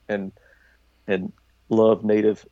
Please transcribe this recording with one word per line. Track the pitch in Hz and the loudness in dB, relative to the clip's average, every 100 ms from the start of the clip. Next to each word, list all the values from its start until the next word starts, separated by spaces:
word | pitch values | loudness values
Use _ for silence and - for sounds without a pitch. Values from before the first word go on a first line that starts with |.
| - | -8
and, | 104 95 - _ _ _ _ _ _ - | -8 -8 -14 _ _ _ _ _ _ -6
and | 95 92 - _ _ - | -6 -6 -14 _ _ -4
love | 113 110 104 | 2 4 2
native | 107 107 107 98 - | 0 0 0 -2 -8